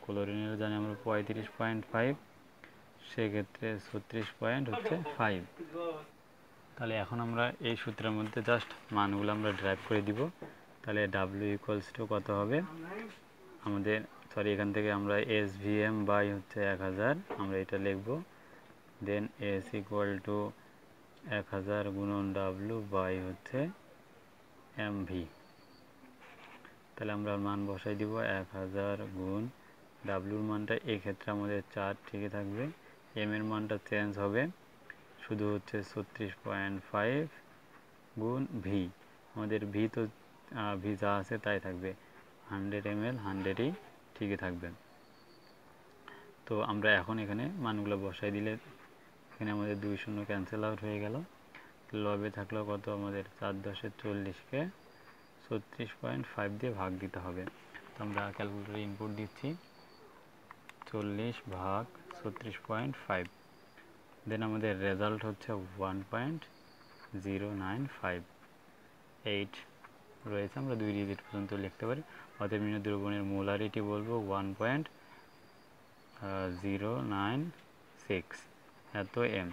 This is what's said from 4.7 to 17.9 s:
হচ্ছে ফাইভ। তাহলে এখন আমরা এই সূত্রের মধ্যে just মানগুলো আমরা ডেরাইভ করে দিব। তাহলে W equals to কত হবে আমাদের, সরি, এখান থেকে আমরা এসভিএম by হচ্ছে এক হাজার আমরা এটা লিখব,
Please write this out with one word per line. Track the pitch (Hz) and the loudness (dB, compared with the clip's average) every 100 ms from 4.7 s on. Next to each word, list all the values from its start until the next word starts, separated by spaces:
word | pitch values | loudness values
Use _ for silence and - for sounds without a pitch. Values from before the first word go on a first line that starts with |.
হচ্ছে | 107 208 165 156 - | 0 0 0 -2 2
ফাইভ। | 113 95 - - 160 165 170 156 151 - - - - - - - | 2 2 -4 -10 -8 -4 -4 -4 -10 -18 -20 -20 -20 -20 -20 -6
তাহলে | 117 110 | -2 0
এখন | 98 117 117 | 0 -2 0
আমরা | 117 120 - 131 | 2 2 2 0
এই | 117 | 0
সূত্রের | - 107 110 107 | -2 0 0 2
মধ্যে | 107 113 113 | 0 0 6
just | 120 - - - 107 | 4 4 -10 -2 4
মানগুলো | 101 101 104 107 | 4 4 4 4
আমরা | 107 95 | 2 2
ডেরাইভ | 95 95 - | 2 2 4
করে | 107 101 | 4 4
দিব। | 104 160 - - - - - | 2 0 -2 -14 -14 -20 -10
তাহলে | - 104 101 98 95 98 | 0 2 4 4 2 2
W | 104 101 | 2 0
equals | - 104 - - | 2 0 0 -6
to | 110 | 0
কত | 107 98 101 | 0 2 2
হবে | 104 139 185 160 165 208 220 - - - - - 107 | 4 4 2 -6 -8 -8 -8 -12 -18 -20 -20 -6 -2
আমাদের, | 101 101 107 107 - - | 2 4 2 2 -12 -6
সরি, | - 104 | 2 4
এখান | 101 104 104 | 4 4 4
থেকে | 104 101 | 4 4
আমরা | 101 104 113 107 | 4 4 6 4
এসভিএম | 104 95 101 104 107 110 101 | 4 0 2 6 6 4 6
by | 104 104 101 | 6 6 2
হচ্ছে | - 107 98 | -4 2 2
এক | 95 95 | 2 0
হাজার | 95 113 156 202 - | 4 4 4 0 -2
আমরা | 98 95 | 0 0
এটা | 95 98 | 0 2
লিখব, | 98 | 2